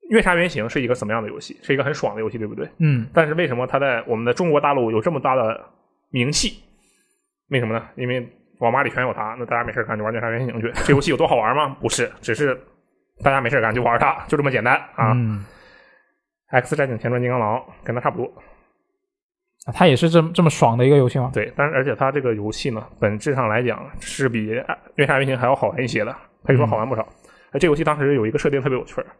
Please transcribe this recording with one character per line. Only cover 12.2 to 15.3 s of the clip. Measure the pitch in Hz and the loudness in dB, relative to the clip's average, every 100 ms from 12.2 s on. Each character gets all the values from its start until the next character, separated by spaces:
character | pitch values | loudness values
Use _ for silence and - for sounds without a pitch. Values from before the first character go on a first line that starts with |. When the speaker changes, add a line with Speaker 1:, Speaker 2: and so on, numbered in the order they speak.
Speaker 1:
只 | - 113 | -6 -2
是 | 147 123 - _ _ _ _ _ | 0 -2 -8 _ _ _ _ _
大 | 147 | 0
家 | 135 | 2
没 | 117 | 2
事 | 135 | 2
干 | 110 | 2
就 | 117 | 2
玩 | 117 117 | 2 2
它， | 135 - - | 2 0 -2
就 | 151 | 0
这 | |
么 | 143 | 0
简 | 127 | 0
单 | 117 143 - - | 2 0 -2 0
啊。 | 113 | 2
Speaker 2:
嗯。 | 120 113 | 2 0